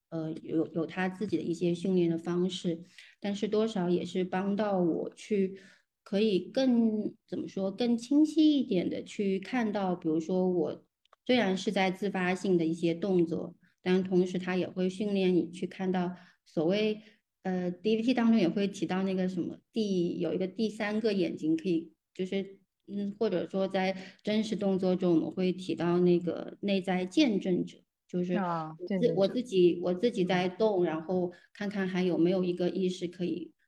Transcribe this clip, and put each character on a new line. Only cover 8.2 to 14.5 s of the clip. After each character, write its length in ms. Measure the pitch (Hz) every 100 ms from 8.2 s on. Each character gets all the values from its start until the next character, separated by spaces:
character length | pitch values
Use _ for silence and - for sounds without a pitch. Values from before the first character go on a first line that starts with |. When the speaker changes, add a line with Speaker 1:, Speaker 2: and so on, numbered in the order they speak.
Speaker 1:
晰 340 | 302 320 302 285
一 60 |
点 240 | 233 185 147
的 160 | -
去 340 | - - 196 190
看 320 | 185 254 220
到， 240 | 202 190
比 140 | 175 165
如 100 | 160
说 300 | 160 185 185
我 340 | 180 151 - _ _ _ _ -
虽 100 | 247
然 180 | 196 190
是 140 | -
在 200 | 196 190
自 180 | 180 202
发 240 | 190 180
性 220 | 190 202 180
的 80 |
一 80 | 160
些 220 | 170 170
动 320 | 165 202 180 165
作， 280 | 165 - - _ _
但 200 | 185 185
同 240 | 185 180 180
时 120 | 185
它 180 | 180